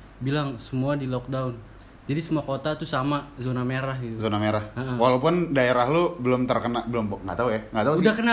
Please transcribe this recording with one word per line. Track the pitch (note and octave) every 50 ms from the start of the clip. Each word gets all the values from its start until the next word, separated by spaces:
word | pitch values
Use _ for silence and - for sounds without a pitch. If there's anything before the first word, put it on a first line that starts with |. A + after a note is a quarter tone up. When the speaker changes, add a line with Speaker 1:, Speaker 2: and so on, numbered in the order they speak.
| - - - -
Speaker 1:
bilang | B2+ C3 C#3+ D3+ C#3+ C#3 B2
semua | A2 - - C3+ B2+ C3 C#3 D3
di | C#3+ C3+
lockdown. | C3 B2+ B2 B2 C3 C3 C3 C3 B2+ A#2 A2 G#2 - - - - - - - -
Jadi | - C#3 E3
semua | D#3+ - D#3 D3
kota | C#3+ C#3 C3+ C3 C3+ D#3
tuh | D3+ D3 D#3+
sama, | - D3 C3 C3 C#3+ D3 C#3+ C#3 - -
zona | - B2 B2+ B2 B2
merah | B2 B2 C3 C3 C3 C3+ C3 C3
gitu. | B2 A#2 A2 A2
Speaker 2:
Zona | G#2+ G#2+ G#2 G#2
merah. | G#2+ G#2+ G#2+ G#2+ G#2 -
Speaker 1:
Heeh. | - - C3 C3 B2
Speaker 2:
Walaupun | A#2 A#2 B2+ B2+ B2+ C#3 E3 F3 F3+ E3+ -
daerah | C#3 C3+ B2 B2 B2 B2 A#2+
lu | B2+ D#3 E3+ F3 D#3+ -
belum | - B2 B2+ B2+ B2 B2
terkena, | A#2 A#2+ A2 G#2 A#2+ A#2+ A#2 A2
belum, | A#2 A#2 A#2 G#2+ G#2 G2+ F2+
nggak | F#2 F#2+ F2
tahu | G2 A#2+ B2
ya, | G#2+ A2 A2 -
nggak | - A2 G#2
tahu | C#3 D#3
sih. | F3 F#3
Speaker 1:
Udah | G#3+ G#3+
kena | A3+ A3+ A#3